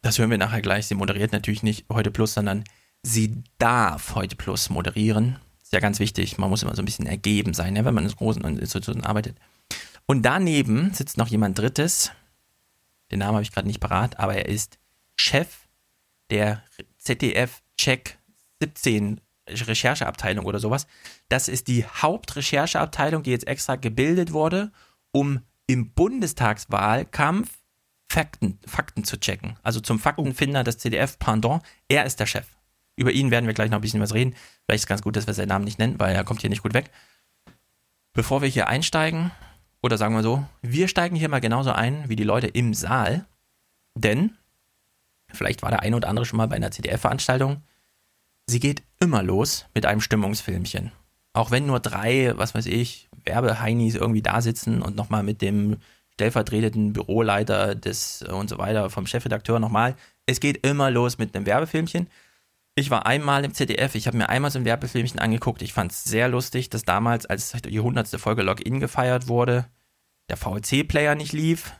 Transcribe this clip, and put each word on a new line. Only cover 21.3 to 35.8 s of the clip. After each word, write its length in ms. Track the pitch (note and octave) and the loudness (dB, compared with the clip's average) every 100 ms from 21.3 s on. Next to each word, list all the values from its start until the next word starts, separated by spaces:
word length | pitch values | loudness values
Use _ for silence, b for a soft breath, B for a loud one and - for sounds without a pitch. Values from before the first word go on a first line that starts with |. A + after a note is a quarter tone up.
| B2+ - | -2 0
ist 180 | B2+ - | -4 0
die 180 | A#2+ | 0
Hauptrechercheabteilung, 1400 | - - D#3 G#3 - - C3+ C#3+ D#3+ - D#3 - D3 D#3 | 0 0 0 0 -6 -6 0 0 0 0 -2 0 0 0
die 100 | C3 | 0
jetzt 140 | B2 - | -2 -2
extra 260 | C3+ - | -4 -4
gebildet 580 | C3 B2+ A2 C#3+ F3+ E3+ | -2 -2 2 4 4 2
wurde, 380 | D#3 D#3+ F3+ G#3 b b b _ | 2 2 0 -4 b b b _
um 300 | C3+ C#3+ C3+ - _ - | 0 2 -2 -6 _ 0
im 240 | B2+ A2+ | 0 0
Bundestagswahlkampf 1600 | - F#3+ C4 F3+ - A#2 G#2 - G2+ G#2 A#2 - - D3+ F#3+ A#3 - _ _ _ _ _ | 2 2 2 -4 0 0 0 -2 0 2 2 -2 0 2 2 -2 -10 _ _ _ _ _
Fakten, 500 | - D3+ - G2+ F#2+ - | -2 -2 -2 -4 -4 -8
Fakten 380 | - - - | -6 -6 -6
zu 140 | - G2 | -6 -4
checken. 400 | - F#2+ - A2 | -4 -4 -8 -6
Also 180 | - A#2 | -2 -2
zum 180 | - A2 | 0 0
Faktenfinder, 640 | D3 D3+ C#3 B2 C#3 C#3+ | 2 0 -4 0 0 2
das 140 | A#2 A#2 | 0 -2
Z 140 | A#2+ | -2
D 40 | A2+ | 0
F-Pendant. 640 | C3+ - - A2 A#2 D#3 B B _ | 0 0 0 2 2 0 B B _
Er 180 | C#3 B2+ | 0 2
ist 140 | - | -2
der 60 | G#2+ | -2
Chef. 200 | - - _ _ _ _ - | -4 -8 _ _ _ _ 0
Über 140 | B2 | 2
ihn 200 | C3 C3+ | 4 4
werden 160 | A#2 A#2 | 2 2
wir 80 | |
gleich 160 | G#2+ A2 | 0 0
noch 80 | G#2+ | 0
ein 40 | |
bisschen 180 | G#2+ G#2+ | 0 0
was 140 | G#2+ | 0
reden. 200 | A2 B2+ B2 B B | 2 0 -2 B B
Vielleicht 160 | - G#2+ | 0 0
ist 40 | |
es 20 | - | 0
ganz 160 | G2+ | -2
gut, 140 | G#2 G#2+ | 0 -2
dass 100 | G#2+ | -2
wir 80 | |
seinen 140 | G2+ G2 | -4 -2
Namen 160 | G2 | 0
nicht 140 | G2+ | -2
nennen, 200 | G#2+ | 0